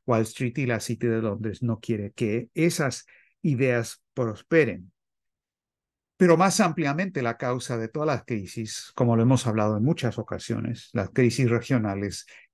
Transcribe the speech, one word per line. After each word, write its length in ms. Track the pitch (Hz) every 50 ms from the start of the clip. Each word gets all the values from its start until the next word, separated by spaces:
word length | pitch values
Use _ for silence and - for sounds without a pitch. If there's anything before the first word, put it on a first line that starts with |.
| _
Wall 160 | - 120 110
Street 320 | 110 107 - - 131 120 117
y 100 | 151 135
la 120 | 123 120 107
City 280 | - - 117 107 123
de 140 | 117 113 113
Londres 400 | 113 110 101 104 107 110 104 - 127
no 160 | 113 113 104
quiere 320 | - - 113 104 101 101
que 380 | - - 120 107 107 120 120 - _
esas 540 | 160 160 170 170 - 151 127 - - - _ _ _ _ _ _ _
ideas 600 | - 160 135 117 135 127 120 120 110 - - _ _ _ _
prosperen. 800 | 135 120 113 104 - - _ 165 165 147 113 92 95 90 - _ _ _ _ _ _ _ _ _ _ _ _ _ _ _ _ _ _ _ _ _ _ _ _ _
Pero 220 | _ 185 175 165
más 220 | 160 185 196 180 -
ampliamente 600 | 208 170 151 180 156 139 143 160 196 190 - 139
la 140 | 123 117 117
causa 420 | - 139 123 127 127 - - 123
de 120 | 113 113 113
todas 180 | - 151 151
las 160 | 156 139 113 -
crisis, 680 | - 123 107 92 87 - 117 110 107 - - - - _
como 220 | - 127 117 113
lo 60 | 113 117
hemos 240 | 123 135 - -
hablado 280 | 123 107 110 107 107 107
en 80 | 104 110
muchas 340 | 143 170 - - 117 -
ocasiones, 720 | - 107 - 95 95 - - 113 110 - - 120 - - - -
las 160 | 107 98 -
crisis 400 | - - 127 120 120 - 131 113
regionales, 760 | 117 117 117 - 139 120 107 104 98 98 101 98 87 - - - - - - _